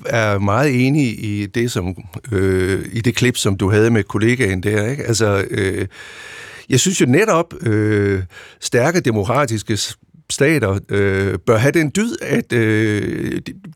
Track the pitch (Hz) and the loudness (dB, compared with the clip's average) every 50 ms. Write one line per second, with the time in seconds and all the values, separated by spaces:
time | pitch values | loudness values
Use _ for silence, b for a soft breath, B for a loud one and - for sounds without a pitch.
0 | - - - 113 110 107 101 101 101 98 101 120 143 151 127 123 127 135 147 156 | -6 -4 -2 0 2 2 0 0 2 2 2 2 2 2 2 2 2 2 2 2
1 | 139 117 107 - - 104 104 104 101 98 - 120 120 123 - 110 87 92 90 - | 2 0 -2 -4 -6 -4 -4 -4 -4 -4 -2 -2 -2 -2 -2 -4 -4 -4 -6 -8
2 | - - - - - 131 104 95 95 95 95 92 92 92 95 85 - - - 113 | -12 -16 -16 -16 -8 -4 -2 0 0 2 2 2 0 0 0 -2 -4 -6 -6 -4
3 | 101 120 107 - 120 123 123 - - 110 98 92 104 95 104 104 110 117 117 107 | -2 -2 0 2 2 2 2 0 0 0 0 2 2 4 4 4 6 6 4 2
4 | 95 - - 104 104 113 123 123 123 95 95 92 87 104 107 104 104 113 139 147 | 0 0 -2 0 2 2 2 2 2 0 0 0 -2 0 0 0 0 -2 -4 -4
5 | - 123 113 101 110 104 101 98 98 - - 107 98 95 92 98 98 98 B B | -2 -2 0 2 2 2 2 0 -2 -2 -2 -2 -2 -2 -2 -2 -4 -6 B B
6 | B B B B B B B B B B B B B - 131 127 - 185 190 - | B B B B B B B B B B B B B 0 0 2 2 2 2 2
7 | 175 120 127 165 214 226 175 160 170 - - - - 117 104 107 107 107 107 101 | 2 4 4 4 4 4 2 0 0 -2 -6 -6 -2 0 0 2 2 2 2 2
8 | 101 101 98 95 92 B B B B B B B - - - 120 120 160 175 180 | 2 2 0 0 -2 B B B B B B B -6 -2 0 2 2 2 2 0
9 | 131 131 113 107 98 123 117 139 147 120 113 107 - - 110 98 - - - - | 0 0 0 0 0 0 0 0 0 0 -2 -4 -4 -4 -4 -4 -4 -6 -8 -14
10 | _ _ _ - _ - - - 139 151 165 143 110 98 98 98 - - 101 101 | _ _ _ -20 _ -10 -2 0 2 2 2 2 2 0 0 -2 -2 -2 -2 0
11 | 101 98 98 95 98 98 98 92 - - 117 107 117 143 147 165 156 143 - 185 | 0 2 2 0 0 0 -2 -2 0 2 2 4 4 2 2 2 0 0 0 -2
12 | 220 240 - - - - 139 240 - - 123 117 113 110 107 107 110 107 107 104 | -2 -2 -4 -6 -6 -4 -2 -2 -2 -2 0 0 2 2 2 2 2 0 0 -2
13 | - - - - - - - - - - - - - 160 - | -2 -4 -4 -4 -6 -6 -6 -8 -8 -10 -14 -16 -18 -10 -6